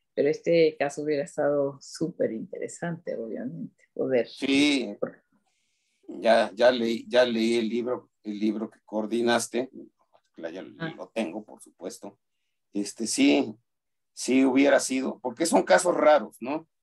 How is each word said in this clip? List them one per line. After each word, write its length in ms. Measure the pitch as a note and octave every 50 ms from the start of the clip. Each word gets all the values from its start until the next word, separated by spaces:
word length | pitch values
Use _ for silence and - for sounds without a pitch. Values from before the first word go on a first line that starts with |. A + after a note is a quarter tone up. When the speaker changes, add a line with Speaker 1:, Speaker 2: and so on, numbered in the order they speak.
| _ _ -
Speaker 1:
pero 160 | - C3+ C#3+
este 480 | D#3 D3+ - D#3+ E3+ E3+ D#3+ D#3 D#3 -
caso 240 | C#3+ C#3+ - D#3
hubiera 220 | D3 D3+ D3+ C#3 C#3+
estado 560 | - - - C#3+ C#3+ D3 C#3+ C#3 C#3 C#3 C3+
súper 520 | - - - - D#3+ E3 - - - A2+ A2+
interesante, 840 | A2 - - - - - - - - F3 F3 E3 D3 - - -
obviamente, 680 | A#2 A2+ A2+ - - G3+ C#3+ E3 D#3+ A3+ - _ _ _ _ -
poder 320 | - C3+ C3 C3 A#2+ A#2 -
Speaker 2:
Sí, 680 | - - C#3+ C3+ C3+ C#3 D3 D3 C#3+ C3+ A2 G2+ G2+ - - - - - _ _ _ _ _ _ _ _ _ _ _ _ _ _ _ _ _ -
ya, 440 | - - - A2+ A2+ A2+ G#2+ G#2 F#2+
ya 160 | G#2 A#2+ B2+
leí, 380 | B2+ A#2+ A2+ A#2 A#2 A2+ - G#2+
ya 160 | A#2 B2 B2+
leí 320 | B2 A2+ A2+ A2+ A2+ A#2 A#2
el 100 | A2 G#2+
libro, 440 | A2+ A#2+ A2+ B2 B2 - - _ _ _
el 180 | - G#2+ G#2 G2+
libro 300 | G#2+ A2 G2+ G#2+ A2 -
que 100 | _ _ _
coordinaste, 840 | - G#2 G#2+ G#2+ G#2 A2+ A#2+ A#2+ A#2 A#2 A#2 A2+ - - A#2 B2 - - - - - _ _ _ _ _ _ _ _ _ - E2 E2
ya 140 | E2+ F#2 - - - C#3
Speaker 1:
Ah. 140 | E3 D#3+ -
Speaker 2:
lo 140 | - F2+ -
tengo, 340 | - A#2 A2 E2 E2 G#2+ G#2+
por 180 | - - -
supuesto. 580 | - - _ - F2 F#2+ - - - G2+ - _ _ _ _ _ _ _ _ _ _ _ -
Este, 340 | G2+ G2+ - - - A2+ A2
sí, 480 | - C#3 C#3 C#3+ D3 C#3+ B2+ - - _ _ _ _ _ _ _ _ _ _ _ _
sí 320 | - - - B2+ C3 C3+
hubiera 340 | C3+ B2 C3+ C#3 C#3 C3+ B2+
sido, 400 | - - C3 C3 C3 C#3 - -
porque 260 | - B2+ A#2 D3 E3
son 180 | D#3 - F#3 F3+
casos 320 | - F#3 F3+ - F3+ -
raros, 420 | - D3+ D3+ D3+ C#3 G#2 - - -
¿no? 280 | A2+ B2+ D3 D#3+ D#3+ _ _ _